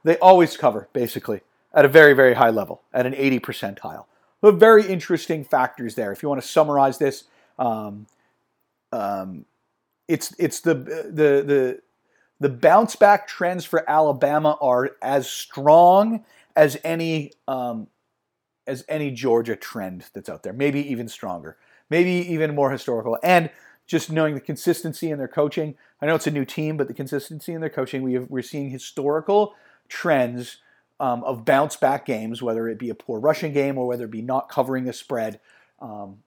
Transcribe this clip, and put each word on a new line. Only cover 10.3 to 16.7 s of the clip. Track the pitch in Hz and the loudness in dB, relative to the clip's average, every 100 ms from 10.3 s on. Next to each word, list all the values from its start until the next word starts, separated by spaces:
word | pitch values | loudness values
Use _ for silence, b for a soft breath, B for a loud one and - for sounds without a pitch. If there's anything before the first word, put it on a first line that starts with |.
| - | -6
it's | 180 - | -6 -4
the, | 165 | -2
the, | 151 131 160 214 | -4 -4 -12 -8
the, | 160 151 139 139 143 127 127 _ _ _ _ _ - | 0 2 2 0 0 0 -4 _ _ _ _ _ -4
the | 139 | -4
bounce | 120 160 190 233 - | 0 4 4 2 4
back | 202 202 - | 4 4 0
trends | - 175 180 | -6 -4 -4
for | - 165 - | -4 -4 0
Alabama | 151 151 135 139 151 156 151 | 2 2 2 0 2 0 0
are | 139 123 135 - | 0 0 -2 -6
as | 120 139 131 | -2 -2 -4
strong | - - - 143 160 175 190 220 226 b b b - | -10 -14 -2 6 8 8 8 4 -2 b b b 4
as | 151 | 4